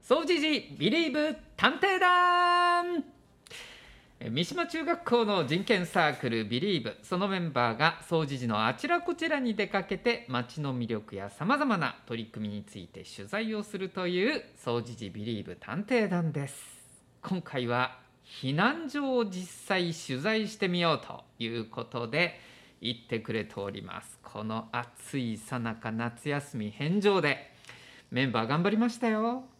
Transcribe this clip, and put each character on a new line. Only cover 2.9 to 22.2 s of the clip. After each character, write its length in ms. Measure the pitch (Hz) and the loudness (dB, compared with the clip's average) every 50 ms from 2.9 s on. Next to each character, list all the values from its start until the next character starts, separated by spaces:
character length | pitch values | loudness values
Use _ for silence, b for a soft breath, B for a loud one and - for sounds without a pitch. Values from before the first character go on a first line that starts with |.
| 349 330 - - - - - _ _ _ _ B B B B B B B B B B B B B B _ | -2 -4 -4 -6 -10 -20 -20 _ _ _ _ B B B B B B B B B B B B B B _
え、 100 | - 113 | -8 -4
三 140 | 113 135 180 | -2 -2 -2
島 240 | - 285 359 339 339 | -2 0 -2 -2 -2
中 160 | - 320 330 | -2 -4 0
学 260 | 330 339 339 - - | 0 -2 -2 0 2
校 140 | 240 240 226 | 4 4 4
の 240 | 208 208 190 156 123 | 4 2 2 2 2
人 160 | 147 180 196 | 0 0 2
権 220 | - 233 190 180 | 2 2 2 2
サ 220 | 165 - 190 170 151 | 0 2 4 4 4
ー 80 | 135 | 2
ク 140 | - - 131 | 0 -2 0
ル 140 | 113 113 110 | 0 0 0
ビ 160 | 101 113 123 | 0 0 0
リ 220 | 175 208 196 156 | 0 2 0 0
ー 20 | 113 | 0
ブ、 140 | 110 104 - | -4 -8 -8
そ 160 | - - 185 180 | -6 -4 -2 0
の 120 | 196 202 | 0 0
メ 100 | 190 185 | 0 0
ン 140 | 175 165 135 | -2 0 2
バ 220 | 123 120 117 110 | 2 2 2 4
ー 20 | 110 | 4
が 240 | 147 165 - - - - | 2 2 2 0 -6 0
総 160 | 175 160 160 | 0 0 2
除 100 | 139 139 | 0 -2
寺 140 | 131 123 117 | -2 0 0
の 180 | 110 104 110 113 | 2 4 4 2
あ 60 | 131 | 2
ち 160 | - - 302 | 0 0 0
ら 100 | 349 349 | 0 0
こ 160 | 349 - 339 | 0 -2 -4
ち 140 | - 320 330 | -2 0 0
ら 100 | 311 285 | 0 0
に 160 | 262 240 214 | 0 0 0
出 120 | 196 202 190 | 0 -2 0
か 180 | - 196 180 | 0 -2 -2
け 120 | - 196 185 | -2 -6 -2
て、 280 | - 240 - - - - | 0 0 0 0 -4 -4
街 320 | 127 120 123 120 - - | -2 -2 -2 -2 -6 -6
の 160 | 147 139 131 123 | -4 -2 -2 -2
魅 100 | 120 110 | -2 -2
力 280 | 117 107 104 - - | -2 -4 -4 -8 -10
や 140 | 98 95 101 | -10 -10 -10
さ 160 | - - 151 | -8 -6 0
ま 120 | 185 269 285 | 0 2 2
ざ 60 | 302 | 2
ま 140 | 277 226 185 | 0 2 0
な 180 | 151 123 - - - - | 0 -2 -4 -6 -10 -8
取 180 | 117 117 113 | -6 -6 -6
り 40 | 110 | -8
組 200 | - 120 107 104 | -8 -6 -6 -6
み 60 | 104 | -6
に 80 | 104 101 | -8 -10
つ 120 | - - 107 | -10 -14 -14
い 100 | 90 - | -14 -14
て 180 | - - 92 | -14 -16 -16
取 200 | - - - 98 | -16 -14 -14 -12
材 300 | 101 - 208 226 220 220 | -6 -4 -4 -2 -2 -4
を 80 | 208 208 | -4 -6
す 140 | - - 190 | -6 -6 -6
る 100 | 190 190 | -6 -6
と 180 | - - 185 | -6 -4 -2
い 320 | 180 175 180 190 247 311 269 | 0 0 2 2 2 0 -2
う 60 | - - - - | -6 -10 -20 -10
総 240 | - 123 120 120 | -4 -2 -2 -2
除 140 | 113 117 120 | -2 -4 -10
寺 180 | - 113 98 85 | -10 -10 -10 -8
ビ 100 | 98 104 | -8 -6
リ 200 | 117 117 104 98 | -4 -4 -4 -6
ー 20 | |
ブ 100 | - 90 - | -8 -12 -14
探 280 | - - 113 165 208 | -10 -8 -6 -6 -2
偵 240 | - 262 240 214 202 | 0 2 2 2 2
団 240 | 180 175 170 160 135 | 2 0 0 0 -2
で 160 | 147 139 139 | -4 -6 -6
す。 120 | - - - - - - - - - - _ _ _ _ | -10 -14 -18 -20 -20 -20 -20 -20 -20 -20 _ _ _ _
今 200 | - - 185 180 | -6 -4 -4 -4
回 260 | 170 - - 135 123 117 | -4 -4 -4 -2 0 2
は 300 | 120 123 127 - - - - - _ _ _ | 2 2 2 0 -2 -10 -20 -20 _ _ _
避 280 | - - - - 131 139 | -20 -16 -6 -4 -2 2
難 360 | 156 190 240 294 339 330 285 | 4 4 2 2 0 -6 -6
所 260 | 247 294 285 269 262 | -4 -2 0 2 2
を 80 | 247 233 | 2 2
実 440 | 202 185 180 180 175 - - - - | 0 -2 -8 -10 -10 -14 -16 -4 0
際 260 | 202 185 180 170 160 | 0 2 2 0 -2
取 260 | - - - 135 127 | -4 -6 -6 -4 -2
材 300 | 143 208 220 220 214 208 | 0 0 0 0 0 -4
し 80 | - - | -4 -2
て 100 | - 185 | -2 0
み 140 | 175 175 | 2 2
よ 140 | 175 165 151 | 4 4 2
う 60 | 131 - - | 2 -2 -8
と 160 | - - - _ _ _ | -14 -14 -14 _ _ _
い 80 | 117 113 113 | -6 -4 -2
う 140 | 117 110 110 | -4 -6 -6
こ 160 | - - 123 | -6 -10 -10
と 240 | - - 123 120 113 | -6 -6 -6 -4 -2
で 280 | 113 151 | 0 0